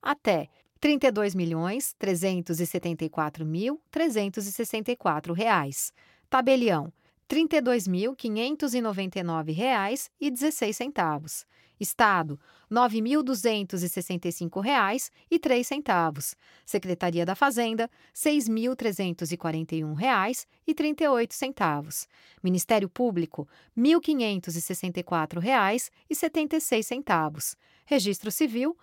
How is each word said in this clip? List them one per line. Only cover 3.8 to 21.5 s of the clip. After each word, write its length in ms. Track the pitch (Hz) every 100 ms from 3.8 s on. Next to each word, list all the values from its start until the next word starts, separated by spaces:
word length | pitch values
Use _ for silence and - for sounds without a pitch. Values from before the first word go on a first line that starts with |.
| _
trezentos 580 | 311 320 220 202 196 202
e 60 |
sessenta 380 | 190 226 220 214
e 60 | 247
quatro 360 | 185 151 170
reais. 600 | 170 226 190 139 139 - _ _ _ -
Tabelião, 640 | 262 247 262 233 165 160 - _ _ -
trinta 280 | 294 320 311
e 40 |
dois 260 | 254 247 190
mil 300 | 180 220 269
quinhentos 580 | 233 214 247 294 285
e 60 | 247
noventa 400 | 226 190 190 196
e 20 |
nove 300 | 175 165 156
reais 580 | 156 254 233 196 269 - -
e 80 | 294
dezesseis 480 | 247 294 - 214 214
centavos. 680 | 254 294 165 147 156 - - _ _ -
Estado, 580 | 202 - 220 185 156 143 _ _ -
nove 320 | 226 247 220
mil 180 | 220 294
duzentos 640 | 262 240 226 214 190 185
e 60 | 175
sessenta 400 | - 175 180 175
e 40 |
cinco 280 | 170 170 190
reais 500 | 214 277 196 247 - _ -
e 120 | 330
três 260 | 302 247 247
centavos. 680 | 285 294 180 165 143 - - _ -
Secretaria 640 | - 202 185 175 180 170 170
da 80 |
Fazenda, 560 | 196 277 233 226 226 233 _ _
seis 360 | - 302 294 220
mil 280 | 220 240 254
trezentos 560 | 226 190 190 170 160
e 40 | 170
quarenta 380 | 165 156 160
e 100 | 160
um 80 | 156
reais 540 | 151 247 226 196 262 - _
e 80 | -
trinta 300 | 302 302 294
e 60 | 311
oito 260 | 247 233
centavos. 720 | - 262